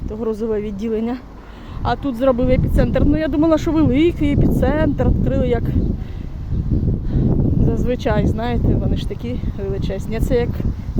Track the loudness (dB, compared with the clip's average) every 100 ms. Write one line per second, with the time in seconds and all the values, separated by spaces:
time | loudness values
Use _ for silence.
0 | -8 -4 -4 -2 -2 -2 -4 -4 -4 -2
1 | -2 -6 -10 -18 -18 -16 -12 -4 -2 0
2 | -2 0 2 2 4 2 4 4 4 4
3 | 4 2 2 2 4 4 2 2 4 4
4 | 2 2 2 2 2 2 2 2 2 2
5 | 2 2 2 0 0 0 0 0 0 -2
6 | -6 -10 -10 -8 -4 -4 0 0 0 -2
7 | -2 0 2 2 2 2 2 2 0 0
8 | 0 2 0 0 -2 0 2 2 0 -2
9 | -4 -6 -6 -4 -6 -4 -4 -4 -4 -4
10 | -4 -2 0 0 0 -2 -4 -4 -4